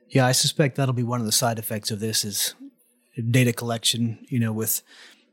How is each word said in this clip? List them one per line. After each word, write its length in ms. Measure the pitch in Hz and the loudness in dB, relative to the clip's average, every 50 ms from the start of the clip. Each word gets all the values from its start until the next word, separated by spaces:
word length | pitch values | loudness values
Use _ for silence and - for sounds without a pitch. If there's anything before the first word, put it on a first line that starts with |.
| - - | -12 0
Yeah, 160 | - 131 123 | 4 4 4
I 60 | 127 | 6
suspect 440 | 131 - - - - - 151 131 - | 4 2 0 0 2 2 2 2 2
that'll 180 | 143 135 127 123 | 0 0 0 0
be 100 | 123 120 | 0 -2
one 160 | 117 123 123 | -2 -2 -2
of 60 | 113 | -2
the 60 | 107 | 0
side 260 | - - 127 120 113 110 | 0 2 0 0 -2 -2
effects 300 | 107 - 113 104 - - | -6 -6 -6 -6 -4 -6
of 80 | 110 101 | -6 -4
this 240 | 110 110 104 - - | -4 -2 -2 -2 -4
is 280 | 104 95 - - - - - 277 277 _ _ _ _ _ _ _ _ - - 113 117 | -4 -4 -4 -4 -4 -6 -10 -20 -20 _ _ _ _ _ _ _ _ -8 -4 -2 2
data 220 | 117 131 123 120 117 | 4 4 4 4 2
collection, 720 | - 120 117 117 113 - - - 113 120 113 107 - - - | -2 -4 -4 -4 -2 0 -2 0 0 -2 -2 -4 -8 -10 -4
you 100 | 139 120 | -2 0
know, 120 | 113 110 | 0 0
with 300 | 110 110 110 - - - _ _ - - - - - _ _ _ | 0 -2 -2 -2 -4 -6 _ _ -20 -20 -20 -20 -20 _ _ _